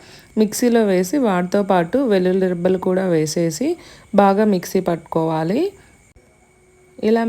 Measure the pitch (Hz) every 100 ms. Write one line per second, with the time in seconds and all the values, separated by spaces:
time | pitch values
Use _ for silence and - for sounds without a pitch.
0 | - - - - 214 - 247 233 214 180
1 | 185 294 240 185 180 202 196 190 170 247
2 | 277 196 180 185 185 175 180 185 185 185
3 | 190 165 156 175 170 - 277 339 - -
4 | - 202 202 196 214 190 - 196 180 165
5 | - 165 160 160 160 220 381 381 - _
6 | _ _ _ _ _ _ _ _ _ -
7 | 208 226